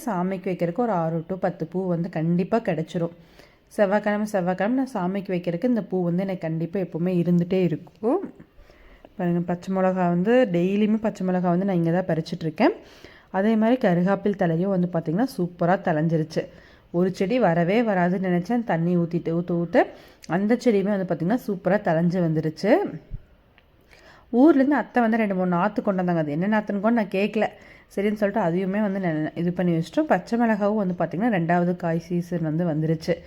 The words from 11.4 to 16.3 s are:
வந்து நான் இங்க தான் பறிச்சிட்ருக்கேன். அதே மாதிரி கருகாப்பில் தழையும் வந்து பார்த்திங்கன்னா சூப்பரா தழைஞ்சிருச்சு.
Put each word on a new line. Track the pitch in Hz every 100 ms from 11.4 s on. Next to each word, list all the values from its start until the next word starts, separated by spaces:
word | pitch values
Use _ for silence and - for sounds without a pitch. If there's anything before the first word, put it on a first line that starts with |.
| 180
வந்து | 175 196
நான் | 175
இங்க | 165 175
தான் | 180
பறிச்சிட்ருக்கேன். | 160 156 175 160 156 277 453 - - - - -
அதே | 190 208 220
மாதிரி | 220 254 196
கருகாப்பில் | 175 180 196 208 196
தழையும் | 175 160 190 190
வந்து | 180
பார்த்திங்கன்னா | 170 160 175 254 -
சூப்பரா | 175 - 170 196 196
தழைஞ்சிருச்சு. | 151 165 160 160